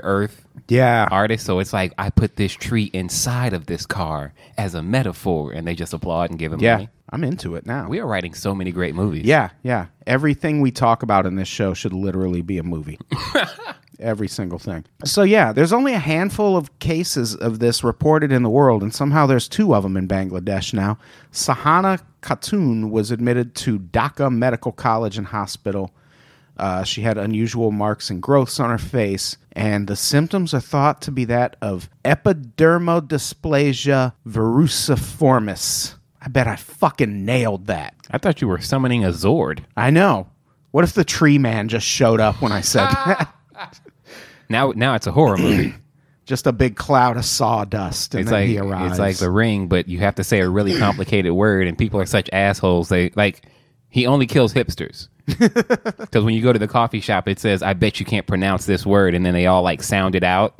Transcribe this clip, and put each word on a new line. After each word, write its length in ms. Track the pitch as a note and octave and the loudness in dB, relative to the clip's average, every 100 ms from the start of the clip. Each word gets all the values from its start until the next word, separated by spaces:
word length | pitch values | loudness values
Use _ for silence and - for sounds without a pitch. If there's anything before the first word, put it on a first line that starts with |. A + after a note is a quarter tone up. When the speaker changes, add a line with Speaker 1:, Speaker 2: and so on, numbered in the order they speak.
| F#2 | 0
Speaker 1:
Earth 400 | G2 G#2 - _ - - | -2 -2 -8 _ -14 0
Speaker 2:
Yeah. 360 | A#2+ B2+ A#2 G#2 | 2 4 4 2
Speaker 1:
artist. 340 | F#2+ G#2+ A2 - | 2 0 -2 -2
So 140 | F#2 | -2
it's 140 | G2+ | -2
like, 200 | G#2 F#2 - | -2 -4 -4
"I 120 | G2 | -2
put 280 | - A2 - | 0 0 0
this 160 | G2+ | -4
tree 360 | - - A#2 G#2 | -4 -4 -2 -2
inside 580 | F#2 F2+ - B2+ B2 B2 | -4 -6 -4 -4 -2 -2
of 140 | F#2 D2+ | -4 -6
this 200 | E2 - | -8 -6
car 460 | G#2 D#2+ D2+ C#2+ - - - | -6 -6 -6 -10 -16 -14 -6
as 160 | G2+ | -6
a 80 | E2+ | -6
metaphor," 720 | E2+ B2+ A2+ E2+ G2 E2 D2 | -2 -2 -2 -4 -2 -2 -4
and 160 | D#2+ E2+ | -8 -8
they 80 | E2 | -8
just 180 | E2 | -8
applaud 360 | E2 F2+ E2 E2+ | -8 -4 -2 -4
and 100 | E2 | -4
give 140 | D#2 | -6
him 80 | D#2+ | 0
Speaker 2:
Yeah. 140 | A#2 A2 | 2 2
Speaker 1:
money. 140 | G#2+ _ - | 0 _ -12
Speaker 2:
I'm 160 | C3+ C#3+ | -6 -6
into 300 | F#3 F2+ E2+ | -6 -8 -10
it 100 | - | -8
now. 240 | C3 G2+ | -8 -6
Speaker 1:
We 100 | E3 | -6
are 80 | D#3 | -4
writing 260 | G2+ F2 | -4 -6
so 220 | D#2 G#2 G2 | -6 -6 -4
many 160 | F#2 | -4
great 240 | F2 F2+ D#2+ | -2 -2 -2
movies. 300 | G2+ D2+ A2 | -2 0 2
Speaker 2:
Yeah, 240 | D3+ G2 - | 2 0 -6
yeah. 240 | B2+ A#2 E2+ _ - | -6 -4 -6 _ -4
Everything 540 | B2+ D3+ C#3+ E3 D3+ | 0 0 -2 -2 0
we 100 | C3+ | 0
talk 320 | A#2 A#2+ A2+ | 2 0 2
about 220 | A2+ G2 F#2 | 2 0 0
in 100 | F#2+ | -2
this 140 | F#2 | -6
show 240 | - G2 | -4 -4
should 180 | F2 G#2+ | -2 -6
literally 500 | F#2 G2 F#2 F#2 F2 | -4 -4 -2 -2 -2
be 160 | E2+ F#2 | -4 -4
a 60 | |
movie. 340 | E2 E2 D2 - - - - C#4+ G3 | -4 -6 -8 -14 -10 -10 -4 -2 -2
Speaker 1:
<laughs> 500 | - A#4 - _ - | -8 -16 -18 _ -10
Speaker 2:
Every 300 | A2+ G#2+ G2+ | -6 -4 -6
single 280 | - F#2 F2 | -6 -8 -8
thing. 280 | - E2+ - - | -10 -10 -12 -12
So, 200 | C#3+ - | -4 2
yeah, 280 | G3 G#3+ B2+ | 4 4 4
there's 220 | A2 E3 | 4 2
only 200 | A#3 C#4 | 2 0
a 60 | A#3 | -2
handful 560 | D3 D#3+ F#3+ - G#3 F#3 | -2 -2 -2 0 0 0
of 240 | C#3+ - | -2 -6
cases 560 | - D#3+ F3 C#3 A#2 G#2+ | -4 -2 -2 -2 -4 -4
of 240 | A#2 A2 | -4 0
this 240 | A#2+ A#2 | 0 0
reported 480 | A#2 A2+ D3+ D#3 D3 | -2 0 2 4 4
in 120 | C3 | 2
the 60 | A#2+ | 4
world, 320 | B2 C#3 A2 | 4 6 4
and 140 | G2+ - | 0 -2
somehow 300 | C#3+ D3+ C#3 | 0 4 4
there's 220 | B2+ - | 2 0
two 260 | - G#3+ A2 | 0 4 4
of 80 | |
'em 140 | F#2+ F#2+ | 2 -2
in 100 | F#2 | -2
Bangladesh 640 | G2 F#2+ F#2 F2+ G2 - | -2 -2 -6 -4 -4 -4
now. 240 | G#2+ G2 G#2+ - - _ | -2 -2 -4 -10 -20 _
Sahana 680 | - - C3 D3+ E3+ F#3+ F#3 - _ | -6 -2 0 2 2 2 -2 -6 _
Khatun 680 | - - - G#3 D3+ A2+ G#2+ | -8 -6 -2 0 2 0 0
was 200 | A2 G#2 | -2 -2
admitted 440 | A#2 A#2+ A#2+ A#2+ - | -2 0 0 -2 -4
to 220 | - G#2+ | -4 -4
Dhaka 560 | F2+ A2+ C3+ - C#3 | -2 0 0 0 -2
Medical 380 | A#2+ B2+ A2+ B2 | 0 0 -2 -6
College 460 | - B2 A2+ A2+ G2+ | -4 -2 0 -2 -6
and 100 | G2 | -8
Hospital. 640 | G#2+ G2 - G#2 G2 F#2 _ _ _ _ _ _ - | -6 -6 -8 -6 -6 -8 _ _ _ _ _ _ -6
Uh, 260 | F#2+ F#2 | -4 -4
she 180 | G2+ - | -4 -4
had 160 | A2 G#2 | -2 -2
unusual 540 | G2+ A2 A2+ A#2 A2+ | -2 -2 -2 0 -2
marks 380 | G#2 G#2 G#2 - | 0 -2 -2 -6
and 120 | F#2 | -6
growths 380 | F#2 C#3 B2+ - | 0 2 2 -2
on 100 | A#2+ | -2
her 80 | A#2 | -2
face, 600 | - B2+ G#2 G2 - - _ | -2 -2 0 -2 -6 -10 _
and 340 | - G#2+ G2+ G2+ | -4 -2 0 -2
the 80 | G2+ | -4
symptoms 580 | - C#3+ D#3+ G3 E3+ | 0 0 2 0 -2
are 60 | C3+ | -4
thought 420 | - D3 D3 - | -2 0 2 0
to 80 | - | -4
be 120 | C3 A#2 | -4 0
that 300 | A#2+ B2 - | 0 0 -4
of 280 | G#2+ F#2 - _ B2+ | -6 -6 -10 _ -2
epidermodysplasia 2000 | D3 G#3+ E3+ A#2+ C3 D#3+ E3+ F3 E3+ D3 D3 - - E3 C#3+ D3 A#2+ C#3+ C3+ B2+ - A2+ | 2 2 0 -2 2 4 4 2 0 0 -4 -4 -8 -2 2 2 0 0 2 0 -4 -6
verruciformis. 1700 | A2 A2 B2 D#3+ - - B2+ - - C#3+ B2+ G#2 F#2 - - - - _ _ | -2 2 4 4 2 0 0 -2 0 4 4 2 -4 -4 -4 -6 -12 _ _
I 60 | - | -4
bet 200 | C3 A#2 | -2 0
I 80 | G#2 | -4
fucking 720 | - - E3 - A#2+ G2+ G2 | -12 -2 0 0 -2 -2 -2
nailed 420 | B2+ A2+ G2 G2 | 0 0 -2 -4
that. 280 | F2 B1 - - | -6 -8 -16 -8
Speaker 1:
I 60 | - | -4
thought 240 | G3 D#3 | -2 0
you 60 | A#2+ | 0
were 140 | F2+ | -2
summoning 420 | - C3+ B2+ A#2+ | -2 0 0 2
a 60 | F#2+ | 0
Zord. 500 | D#2+ G2 D#3 D2 - - - | 0 2 2 0 -6 -8 0
Speaker 2:
I 140 | B2+ | 4
know. 380 | D#3+ G3 A2 F#2 _ _ _ _ | 6 4 2 -4 _ _ _ _
What 120 | C#3+ | 2
if 100 | E3+ | 2
the 100 | G#3 | 2
tree 340 | F3 - D#3 C#3+ | 0 4 4 6
man 280 | B2+ A2 G#2+ | 2 0 -2
just 180 | A2+ - | -4 -2
showed 340 | - A#2+ A2+ | 2 4 4
up 220 | G#2+ G#2 | 2 0
when 100 | B2 | -2
I 100 | G#2 | -2
said 240 | - B2 C4+ | 0 0 2
<laughs> 20 | |
that? 460 | C4+ C4+ C#4 - _ _ - F3+ - - _ - - - - - | 0 0 -2 -4 _ _ -18 -18 -20 -20 _ -20 -20 -20 -18 -4
Speaker 1:
Now, 220 | A2+ C3+ A2 | 0 0 0
now 200 | B2+ A2+ | 0 0
it's 120 | - | 0
a 40 | |
horror 260 | C3+ D3 F#2+ | 2 4 4
movie. 360 | - G2 C#2+ - | 2 2 0 -6
Speaker 2:
<clears throat> 40 | _ _ _ _ - | _ _ _ _ -6
Just 200 | C3 C#3 | -2 0
a 60 | |
big 220 | A2+ B2+ - | 2 0 -2
cloud 400 | - C3+ B2 A#2+ | 0 2 4 0
of 80 | A#2 | -2
sawdust, 880 | - A#2+ A2+ G2+ G#2 F#2 - - | 0 0 0 -2 -4 -4 -6 -6
and 80 | G#2 | -4
Speaker 1:
It's 80 | F#2 | 0
Speaker 2:
then 120 | G#2+ | 2
Speaker 1:
like, 60 | G2 | 2
Speaker 2:
he 100 | G#2 | 0
arrives. 340 | G2 F#2+ F#2 | -2 -4 -2
Speaker 1:
it's 80 | F#2 | 0
like 180 | G2+ F#2 | 0 0
The 120 | F2+ | 2
Ring, 360 | F#2+ A2+ G#2 F2+ | 2 2 0 0
but 220 | F2+ F2 | 0 0
you 80 | F2+ | -2
have 160 | G2+ - | 0 0
to 80 | |
say 160 | F#2 G#2+ | 0 2
a 80 | F#2 | 2
really 300 | F#2+ G2+ E2+ | 2 2 2
complicated 560 | G2+ G2+ F#2 G#2 F2+ | 0 0 0 0 2
word, 340 | F2 G#2+ F#2+ F2+ | 2 4 4 2
and 100 | E2 | 0
people 220 | G#2+ G#2 | -2 -2
are 60 | F#2 | 0
such 240 | G#2 F2+ | -2 0
assholes. 560 | F#2+ G2 G2 F#2 F2 E2+ | 0 2 2 2 2 2
They, 200 | F#2 F2+ - | 0 0 2
like, 320 | G2+ - _ _ _ _ _ | 0 0 _ _ _ _ _
he 160 | B2+ B2 | 0 2
only 220 | C#3 B2+ | 2 2
kills 260 | C#3+ A#2 | 2 2
hipsters. 560 | B2+ A#2 - - - - _ - | 2 -2 -6 -10 -12 -20 _ -6
Speaker 2:
<laughs> 840 | - A#3 A#3+ - A3+ A3+ - A3 | 2 2 4 0 -2 -4 -10 -2
Speaker 1:
'Cause 120 | A#2 | 0
when 100 | G#2+ | 2
you 80 | A2+ | 2
go 120 | B2 | 2
to 60 | A#2 | 2
the 100 | G#2+ | 2
coffee 320 | A#2+ A#2 A2 | 0 0 -2
shop, 260 | - G2 G2 | -2 -2 0
it 120 | F#2+ | -2
says, 220 | A2+ G2 | 0 0
"I 100 | F2+ | 0
bet 260 | F#2 G#2+ - | 0 0 0
you 60 | G2 | -4
can't 220 | G#2 - | -4 -2
pronounce 380 | F#2+ G2 F#2 - | 0 0 0 0
this 200 | F#2 G2+ | 0 4
word," 280 | G2+ F#2+ | 4 4
and 120 | F2 F2+ | 2 2
then 80 | |
they 140 | F2 F2+ | 2 4
all, 160 | F#2 | 4
like, 200 | F2+ D2+ | 2 -2
sound 320 | - G2+ F#2+ F#2 | -2 0 0 2
it 80 | |
out 300 | F2+ F#2 G#2 | 2 2 0